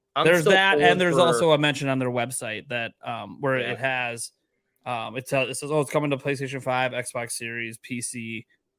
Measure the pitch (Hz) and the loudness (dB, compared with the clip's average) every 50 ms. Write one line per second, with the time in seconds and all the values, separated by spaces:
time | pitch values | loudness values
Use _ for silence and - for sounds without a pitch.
0 | _ _ _ 139 156 160 175 175 156 208 196 190 190 196 190 - - 175 180 185 | _ _ _ 2 4 4 4 6 6 6 6 6 6 4 4 6 6 6 6 4
1 | 180 175 165 165 175 170 165 160 175 160 156 143 147 147 143 135 147 139 131 131 | 4 2 4 4 4 4 4 4 4 4 4 4 4 2 0 0 -2 -2 0 0
2 | 127 123 123 123 120 123 131 - 127 113 110 104 - 143 123 120 117 110 - _ | 0 0 0 -2 -2 -2 -4 -8 -8 -8 -8 -8 -8 -8 -6 -6 -6 -8 -10 _
3 | - 127 120 110 104 101 - - 143 135 131 127 120 120 123 110 131 135 131 127 | -10 -10 -8 -8 -10 -12 -8 -4 -2 0 0 0 0 -2 -4 -2 -2 -2 -2 -2
4 | 123 117 120 117 - - - _ _ _ _ _ _ _ _ _ _ 127 123 113 | -4 -4 -6 -8 -10 -12 -14 _ _ _ _ _ _ _ _ _ _ -8 -6 -6
5 | 113 113 110 131 127 - 143 135 131 113 131 - 147 139 151 151 143 - - 151 | -6 -6 -8 -10 -6 -2 -2 -2 -2 -2 -4 -6 -6 -2 0 0 0 2 0 0
6 | 147 147 143 131 - 147 139 127 139 127 139 131 123 131 127 127 127 127 123 123 | 0 0 0 -2 -2 -2 -4 -4 -4 -6 -8 -6 -4 -2 0 0 0 0 -2 -4
7 | 120 - - 123 117 117 - - 120 113 117 117 117 113 110 - - - 131 120 | -8 -6 -8 -8 -6 -6 -8 -8 -8 -8 -8 -6 -8 -8 -10 -14 -12 -10 -8 -8
8 | 123 - - 120 113 113 117 110 - _ _ _ _ _ _ | -8 -8 -8 -8 -8 -8 -8 -10 -10 _ _ _ _ _ _